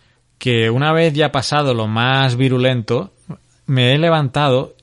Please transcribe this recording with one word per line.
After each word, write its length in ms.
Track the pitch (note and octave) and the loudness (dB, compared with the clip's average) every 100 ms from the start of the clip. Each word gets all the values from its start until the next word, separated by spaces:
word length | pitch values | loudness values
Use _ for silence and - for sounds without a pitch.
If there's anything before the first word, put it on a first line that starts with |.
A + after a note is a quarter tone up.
| _ _ _ - | _ _ _ -8
que 320 | B2+ A#2 A2+ | -2 0 0
una 220 | A#2+ D3+ | 0 0
vez 200 | D#3+ E3 | 2 0
ya 180 | C#3+ D3 | 0 0
pasado 420 | C#3 - D3 C#3+ | -2 -2 -2 0
lo 140 | A#2+ A2 | -2 -2
más 480 | A2 B2 C3+ C3+ A#2+ | 0 0 2 0 0
virulento, 800 | C3 B2+ B2+ B2+ G#2+ A#2 G3 _ - - _ _ - | 0 2 0 -2 -2 -4 -6 _ -20 -20 _ _ -4
me 280 | C3 B2 | 0 2
he 40 | C#3 | 2
levantado 760 | E3 D#3+ C#3 C#3+ D3 B2+ D3 - | 2 2 0 0 0 0 -2 -12